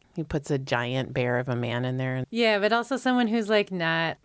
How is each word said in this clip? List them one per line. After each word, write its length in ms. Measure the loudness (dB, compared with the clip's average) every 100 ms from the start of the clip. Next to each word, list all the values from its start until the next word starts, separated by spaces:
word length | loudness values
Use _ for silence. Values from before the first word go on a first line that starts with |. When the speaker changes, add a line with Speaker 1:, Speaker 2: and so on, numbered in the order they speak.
| _ -8
Speaker 1:
He 80 |
puts 280 | -4 -4 -2
a 60 | -2
giant 520 | 0 -2 0 -2 -2
bear 260 | -2 0 0
of 100 | 0
a 60 | -2
man 300 | -2 -2 -2
in 120 | -2
there. 260 | -2 -4 -4
Speaker 2:
Yeah, 300 | 0 2 2
but 120 | 2
also 260 | 2 0 -2
someone 300 | 2 2 4
who's, 220 | 2 2
like, 220 | 2 2
not 460 | 0 0 0 0 -4